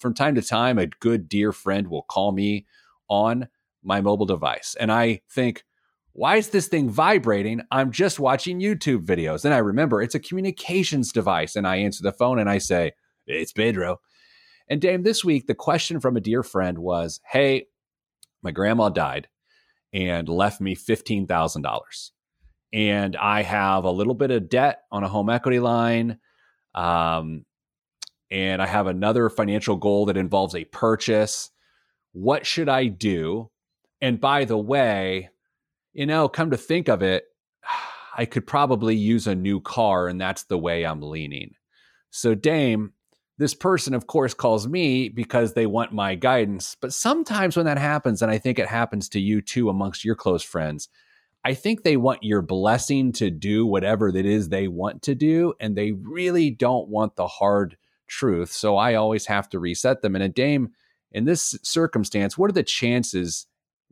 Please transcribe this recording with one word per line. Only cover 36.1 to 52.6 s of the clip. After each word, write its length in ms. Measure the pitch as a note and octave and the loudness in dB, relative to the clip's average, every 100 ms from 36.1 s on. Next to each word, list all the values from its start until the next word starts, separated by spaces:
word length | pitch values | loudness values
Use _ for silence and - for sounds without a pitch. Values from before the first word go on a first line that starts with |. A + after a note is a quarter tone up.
| D#3 D3 | 2 2
come 220 | - D#3+ | 0 -2
to 60 | B2+ | -2
think 320 | - E3 E3 | 0 0 2
of 140 | G#2 | 2
it, 220 | F#2+ F#2 - _ _ _ | 2 0 -2 _ _ _
<sighs> 540 | - - - - - - | -8 -8 -8 -16 -12 -6
I 80 | |
could 220 | A#2 B2 - | -4 -4 -2
probably 500 | D3 C#3+ A#2+ A2 A2+ | 0 2 2 2 2
use 300 | G#2 A2+ G#2+ | 2 2 2
a 80 | |
new 260 | F#2+ F#2+ G2 | 0 0 -2
car, 480 | - - A2 F#2 F2+ | -2 0 2 2 0
and 120 | F2+ | -2
that's 240 | F#2 G2 | -4 -6
the 140 | - F#2 | -4 -2
way 260 | E2+ E2+ | 0 -2
I'm 180 | E2 D#2 | -2 -4
leaning." 520 | D2 D#2 D2 C#2+ - _ _ _ _ _ _ | -8 -8 -8 -10 -14 _ _ _ _ _ _
So, 240 | - A#2+ | -2 0
Dame, 580 | G#2 D3+ D#3 C3+ A2 G#2+ - _ _ _ - | 2 2 2 2 0 -2 -12 _ _ _ -4
this 160 | C#3+ | -4
person, 400 | - F3+ F3+ - | 0 0 0 0
of 120 | B2 - | -4 -2
course, 280 | D#3+ C3 | 0 0
calls 320 | - B2 A2 A2 | 0 2 2 0
me 400 | F3+ D#3+ B2+ B2 | 0 2 2 -2
because 460 | G#2 A2 B2 A#2 | -4 -2 0 2
they 120 | A#2 A2 | 2 0
want 260 | G#2+ A2+ | 0 -2
my 220 | G#2+ G2 | -2 -4
guidance. 640 | F#2 B2+ B2+ G#2 F#2+ - - | 0 2 2 2 -2 -8 -10
But 120 | C3 | -8
sometimes 640 | - A3+ D#4 D#4 G#3 F#3+ E3+ | -2 0 0 -2 -2 0 0
when 100 | D#3+ | 0
that 120 | C#3+ | 0
happens, 440 | D3 D3+ C3 G#2 | 0 0 0 0
and 80 | A2+ | 0
I 80 | A2 | 0
think 200 | B2+ B2 | 0 -2
it 100 | G2+ | -2
happens 400 | A#2 A#2 G#2 - | -2 -2 -4 -4
to 100 | G2+ | -2
you 200 | G2 G#2+ | 0 0
too 280 | G2+ B2 A2+ | 0 0 0
amongst 360 | F#2+ G2 - | 0 -2 -4
your 100 | G#2+ | -4
close 280 | A2 - F2 | 0 0 0
friends, 460 | - F2 D#2 D2+ - _ _ _ _ _ | -2 -4 -4 -6 -12 _ _ _ _ _
I 100 | B2 | -4
think 280 | C3+ G3+ A3+ | -2 -2 0
they 140 | E3+ C#3 | 2 4
want 260 | B2 A#2 | 2 0
your 200 | G#2+ G#2 | 0 0
blessing 680 | E2 F#2 | 0 0